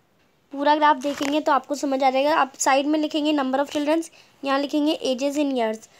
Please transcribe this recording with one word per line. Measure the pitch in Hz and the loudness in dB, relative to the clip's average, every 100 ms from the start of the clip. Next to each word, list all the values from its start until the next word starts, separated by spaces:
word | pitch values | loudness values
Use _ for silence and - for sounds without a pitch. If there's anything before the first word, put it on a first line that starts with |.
| _ _ _ _ _ | _ _ _ _ _
पूरा | 277 294 302 | -2 0 4
ग्राफ | 294 294 | 4 2
देखेंगे | 285 277 285 302 | -2 -4 -2 0
तो | 302 | 2
आपको | 269 - 285 | 0 0 -4
समझ | 294 262 | -2 0
आ | 269 | 2
जाएगा। | 262 285 320 | 2 2 2
आप | 262 | 0
साइड | - 294 269 285 | -2 0 2 2
में | 311 | 0
लिखेंगे | 302 320 294 | -2 -2 0
number | 302 262 262 | 0 0 -2
of | 277 | -2
childrens, | 302 285 330 330 - _ _ 277 | -2 0 0 -2 -12 _ _ -4
यहाँ | 269 | -2
लिखेंगे | 285 302 294 - - | 0 0 0 0 -2
ages | 247 285 285 | -2 -2 0
in | 285 | -2
years। | 262 220 220 - | 0 -2 -4 -12